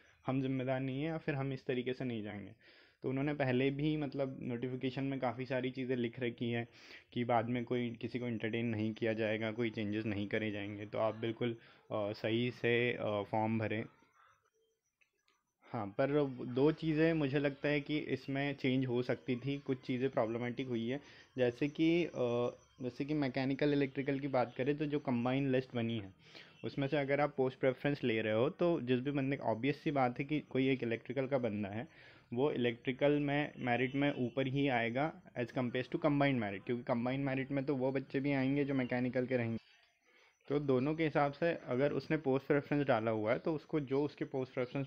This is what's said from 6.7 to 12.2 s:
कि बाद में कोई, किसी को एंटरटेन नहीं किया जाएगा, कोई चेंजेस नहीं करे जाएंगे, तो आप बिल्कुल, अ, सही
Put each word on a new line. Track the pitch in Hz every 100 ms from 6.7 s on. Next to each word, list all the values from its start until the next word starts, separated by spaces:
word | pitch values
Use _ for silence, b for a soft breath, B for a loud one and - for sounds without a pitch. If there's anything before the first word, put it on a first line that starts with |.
| B B B B
कि | 123
बाद | 120 120 117
में | 123
कोई, | 117 123 120
किसी | 113 117 120
को | 123
एंटरटेन | 110 113 117 120
नहीं | 107 110
किया | 110 113
जाएगा, | 110 107 110 113
कोई | 110 117
चेंजेस | 107 104 107 113
नहीं | 101 101
करे | 110 107
जाएंगे, | 101 101 104 107
तो | 113
आप | 110
बिल्कुल, | 107 113 110 123 113 B B B
अ, | 113 104
सही | 110